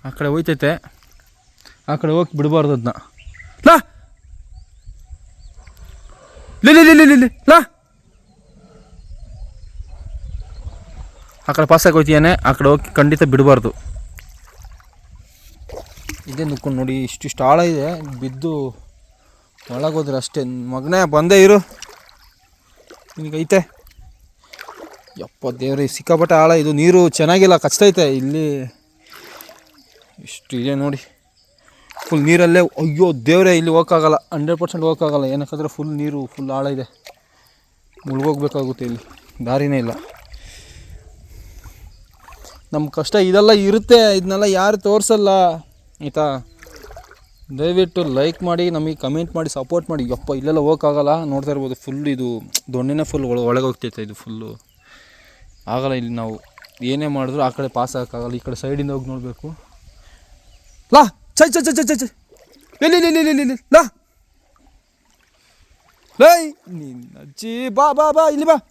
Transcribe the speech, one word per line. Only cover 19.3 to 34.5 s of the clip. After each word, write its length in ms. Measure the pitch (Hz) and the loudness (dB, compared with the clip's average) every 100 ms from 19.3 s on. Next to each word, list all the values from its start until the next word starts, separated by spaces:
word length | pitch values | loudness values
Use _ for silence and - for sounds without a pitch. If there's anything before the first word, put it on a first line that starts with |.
| _ _ _ - 120 | _ _ _ -14 -6
ಒಳಗೋದ್ರೆ 420 | 151 160 143 135 | -4 -4 -4 -6
ಅಷ್ಟೇ. 200 | - - 127 127 123 | -6 -8 -8 -8 -10
ಮಗನೇ, 260 | 131 139 185 175 151 | -10 -4 0 2 0
ಬಂದೇ 220 | 170 196 196 | 4 8 8
ಇರು, 120 | 208 - - - - _ _ _ _ _ _ _ _ _ - _ - | 6 2 -18 -20 -20 _ _ _ _ _ _ _ _ _ -20 _ -14
ನಿನಗೈತೆ. 420 | 156 156 165 190 - _ _ - - _ _ _ _ - - - - - _ - | -10 -8 0 0 0 _ _ -20 -20 _ _ _ _ -20 -20 -20 -20 -20 _ -20
ಯಪ್ಪ 300 | - _ 131 123 | -20 _ -10 -8
ದೇವ್ರೆ, 240 | 131 139 139 | -6 -4 -4
ಸಿಕ್ಕಾಪಟ್ಟೆ 420 | - - 165 165 165 | -6 -2 0 2 4
ಆಳ 100 | 160 165 | 4 4
ಇದು. 100 | 151 147 | 0 2
ನೀರು 200 | 165 180 175 - | 4 6 4 2
ಚೆನ್ನಾಗಿಲ್ಲ, 360 | 160 185 190 170 143 | 0 4 4 4 0
ಕಚ್ತೈತೆ. 400 | - 208 185 151 135 | 4 4 4 0 0
ಇಲ್ಲಿ 220 | 131 156 151 143 123 _ _ _ _ - - - - - _ _ _ _ _ _ - | -4 -4 -4 -6 -10 _ _ _ _ -20 -20 -20 -20 -20 _ _ _ _ _ _ -20
ಇಷ್ಟು 260 | - _ 127 | -20 _ -6
ಇದೆ 120 | 123 139 | -4 -4
ನೋಡಿ, 180 | 143 139 - _ _ _ _ _ _ _ _ - - | -4 -6 -14 _ _ _ _ _ _ _ _ -20 -4
ಫುಲ್ 160 | 156 147 | -2 2
ನೀರಲ್ಲೇ. 340 | 170 175 175 175 - | 4 4 4 2 -2
ಅಯ್ಯೋ 240 | 160 147 180 139 117 | -4 2 0 0 2
ದೇವ್ರೆ, 240 | 170 190 170 | 4 4 2
ಇಲ್ಲಿ 120 | 165 160 | 2 0
ಹೋಗೋಕ್ಕಾಗಲ್ಲ, 420 | 165 170 156 151 _ 160 | 2 2 2 0 _ -6
ಹಂಡ್ರೆಡ್ 240 | 151 | -4